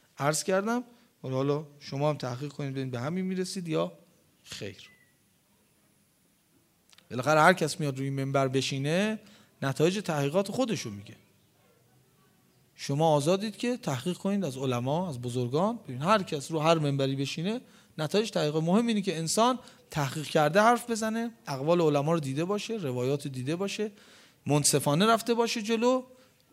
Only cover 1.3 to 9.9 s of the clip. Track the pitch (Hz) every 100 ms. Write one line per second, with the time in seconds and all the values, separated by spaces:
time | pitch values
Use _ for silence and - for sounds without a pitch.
1.3 | 131 143 147 156 - - 139 151 139 131
2.3 | 123 147 - 139 135 131 120 135 180 185
3.3 | 185 180 190 170 156 175 - _ _ _
4.3 | _ - - 101 90 - _ _ _ _
5.3 | _ _ _ _ _ _ _ _ _ _
6.3 | _ _ _ _ _ _ _ - 117 139
7.3 | 156 165 185 156 - 147 131 139 135 135
8.3 | 139 135 135 131 135 143 175 214 214 -
9.3 | - _ - 139 131 165